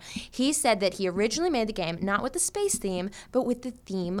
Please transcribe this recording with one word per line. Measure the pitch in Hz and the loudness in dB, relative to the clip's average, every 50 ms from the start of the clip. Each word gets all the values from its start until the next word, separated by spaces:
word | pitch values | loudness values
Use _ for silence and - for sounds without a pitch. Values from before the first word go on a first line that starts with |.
| - - | -8 -10
He | - - - - - - 247 277 | -12 -12 -12 -8 -2 2 2 2
said | 302 - - 262 220 190 | 2 4 4 4 4 4
that | 196 190 190 | 4 2 2
he | - 196 185 | 2 -2 0
originally | 170 185 208 220 220 311 339 359 | 2 2 2 2 2 2 0 2
made | 320 247 220 208 | 2 2 0 0
the | 214 | -2
game | - 180 160 170 170 | -2 -2 -2 -2 -2
not | 180 196 202 208 - | -2 0 0 0 0
with | 262 - | -2 -2
the | 349 | 0
space | - - - 415 415 392 - - | -2 -2 0 0 0 0 0 0
theme, | - 196 185 180 180 202 - - - - | -2 -2 -2 -2 -2 -4 -6 -10 -10 -2
but | - 254 254 | 0 0 2
with | 240 247 240 | 2 0 -2
the | - 254 | -2 -10
theme | 240 - - - 190 190 180 170 185 196 | -10 -10 -10 -6 -4 -2 -2 -2 -2 -4